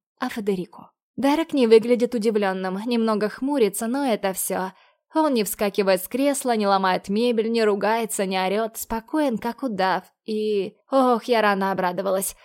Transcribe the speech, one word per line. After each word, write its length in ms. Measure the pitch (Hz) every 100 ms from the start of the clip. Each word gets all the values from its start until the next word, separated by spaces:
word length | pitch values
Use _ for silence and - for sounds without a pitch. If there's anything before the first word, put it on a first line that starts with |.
| _ -
О 100 | 247
Федерико. 640 | - 202 185 165 - - _ _ -
Дерек 360 | 269 302 320
не 140 | 285 233
выглядит 460 | 220 233 240 240
удивлённым, 640 | 240 220 214 196 190 185 190 233
немного 440 | 240 226 214 208
хмурится, 580 | - 269 285 208 - 226
но 180 | 269 277
это 280 | 208 196
всё. 380 | 185 - 185 185 - _ _ _ 320
Он 180 | 311
не 120 | 247 196
вскакивает 580 | - 208 196 196 185
с 60 | -
кресла, 480 | 247 285 269 254 226
не 100 | 202
ломает 400 | 196 190 185 -
мебель, 420 | 202 240 226 220
не 140 | 233
ругается, 640 | 214 202 202 226 226 - 190
не 100 | 190
орёт, 400 | 185 202 226 -
спокоен, 600 | - 226 - 311 294 214
как 260 | 233 226
удав. 400 | 269 190 185 175 - _ -
И... 500 | 214 214 202 185 - -
Ох, 320 | 269 254 233
я 180 | 233 226
рано 300 | 208 196 190
обрадовалась. 640 | 185 180 180 196 190 190 -